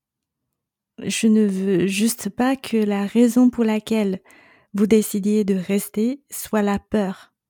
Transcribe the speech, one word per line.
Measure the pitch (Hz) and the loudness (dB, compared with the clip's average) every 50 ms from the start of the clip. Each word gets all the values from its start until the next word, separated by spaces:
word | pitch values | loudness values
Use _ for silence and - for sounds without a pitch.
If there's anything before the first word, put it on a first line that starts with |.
| _ _ _ _ _ _ _ _ _ _ _ _ _ _ _ _ _ _ _ - | _ _ _ _ _ _ _ _ _ _ _ _ _ _ _ _ _ _ _ -10
Je | - - 202 - - 226 | -8 -6 -4 0 2 2
ne | 214 220 214 202 | 4 4 2 2
veux | 190 190 190 196 196 170 175 196 | 0 -2 -2 0 0 0 0 0
juste | 196 196 214 233 233 - - 202 | 0 0 0 0 -2 -4 -8 -8
pas | - - 247 254 269 262 | -4 -2 -2 -2 -2 -4
que | - - - | -4 -4 -2
la | 226 214 208 208 196 202 | 0 0 0 0 -2 -4
raison | 196 - 226 240 240 233 254 254 247 | 0 2 4 4 4 4 4 4 4
pour | 240 - 233 | 4 2 0
laquelle | 220 214 214 214 - 226 220 208 196 185 185 - _ - - _ _ _ _ _ _ - | 0 0 -2 -2 -2 -2 -2 0 -2 -2 -4 -8 _ -20 -20 _ _ _ _ _ _ -2
vous | 196 208 | 0 2
décidiez | 196 220 220 208 - - 214 190 208 208 214 214 | 4 4 4 2 0 -4 -4 -2 0 0 0 2
de | 190 196 | 0 0
rester | 190 175 - 196 208 202 - - 214 220 240 269 285 _ _ | -2 -2 -2 -2 -2 -2 -4 -4 -2 -2 -2 -4 -6 _ _
soit | - - - - - 214 | -14 -14 -8 -4 -2 -2
la | 208 202 202 202 | 0 0 -2 -4
peur, | - _ - 220 202 185 190 - - _ _ _ _ _ | -4 _ -2 -2 -2 -2 -6 -10 -14 _ _ _ _ _